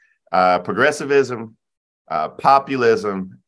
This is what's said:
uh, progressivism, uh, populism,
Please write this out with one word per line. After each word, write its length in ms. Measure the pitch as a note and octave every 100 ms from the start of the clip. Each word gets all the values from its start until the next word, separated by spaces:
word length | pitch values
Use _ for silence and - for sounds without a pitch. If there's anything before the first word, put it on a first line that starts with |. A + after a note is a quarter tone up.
| _ _ _
uh, 280 | F#2 F#2 F2+
progressivism, 960 | - G#2 C#3+ D3 C#3+ C#3 B2 A#2 A2+ _ _ _ _ _ -
uh, 220 | D#2+ D#2
populism, 1080 | - D3 C3+ C3 C3 A#2+ G#2+ G2+ F#2+ F#2+ -